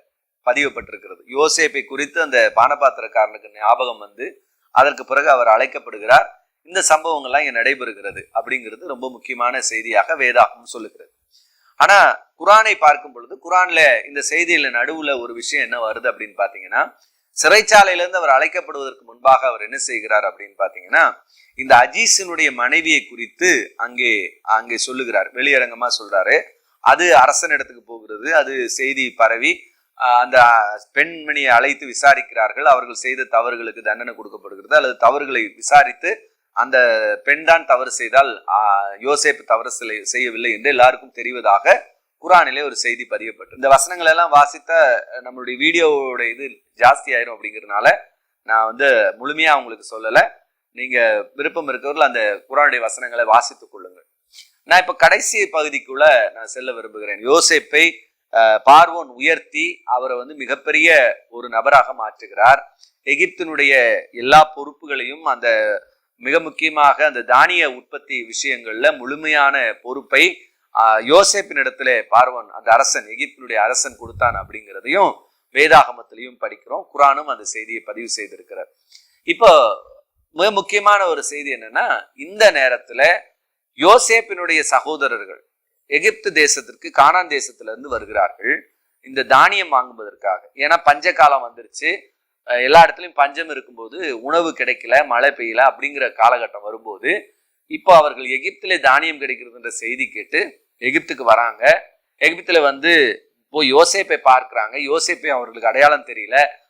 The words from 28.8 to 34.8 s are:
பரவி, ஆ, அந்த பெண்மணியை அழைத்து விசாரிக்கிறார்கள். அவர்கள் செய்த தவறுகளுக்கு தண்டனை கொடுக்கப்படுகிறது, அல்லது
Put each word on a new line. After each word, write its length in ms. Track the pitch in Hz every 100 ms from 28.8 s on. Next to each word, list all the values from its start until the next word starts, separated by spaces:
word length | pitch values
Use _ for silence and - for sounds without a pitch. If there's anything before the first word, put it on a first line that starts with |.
| 135 135 127
பரவி, 480 | - 113 113 147 180 _ _ _ -
ஆ, 200 | 127 123
அந்த 220 | 127 131 120 113 104 107 -
பெண்மணியை 540 | 135 160 165 151 147 135
அழைத்து 380 | 120 135 139 135
விசாரிக்கிறார்கள். 800 | 117 143 131 - 113 107 131
அவர்கள் 300 | 151 127 123
செய்த 300 | 113 127 131
தவறுகளுக்கு 580 | - 113 120 120 113 110
தண்டனை 320 | 107 110 120
கொடுக்கப்படுகிறது, 600 | 113 107 107 101 98 98
அல்லது 200 | 151